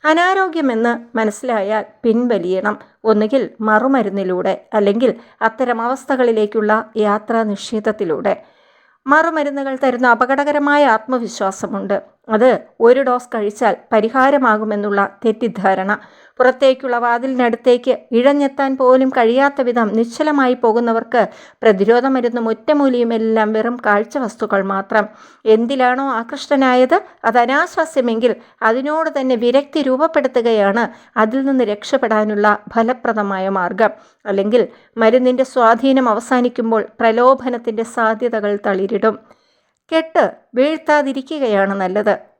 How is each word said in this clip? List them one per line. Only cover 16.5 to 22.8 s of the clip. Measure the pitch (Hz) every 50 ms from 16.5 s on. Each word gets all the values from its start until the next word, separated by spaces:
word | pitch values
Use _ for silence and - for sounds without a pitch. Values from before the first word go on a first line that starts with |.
| 247 247 277 269 262 262 277 254 240 240
വാതിലിനടുത്തേക്ക് | 233 240 233 240 240 262 262 247 247 233 233 226 - 262 240 247 240 262 247 - - _
ഇഴഞ്ഞെത്താൻ | 254 226 247 277 285 294 285 269 277 - 277 269 269
പോലും | 262 262 247 254 262 262 262
കഴിയാത്ത | 262 254 233 226 233 262 277 285 277 -
വിധം | 262 240 233 240 226 208
നിശ്ചലമായി | 196 226 233 233 - - 311 302 294 285 269 254 254
പോകുന്നവർക്ക് | 254 - 226 214 233 240 233 226 226 226 226 - 240 202 - - - - - _ _
പ്രതിരോധ | - 226 208 185 196 214 233 240 240
മരുന്നും | 269 262 262 240 240 233 240 233 226
ഒറ്റമൂലിയും | 226 233 - - 302 294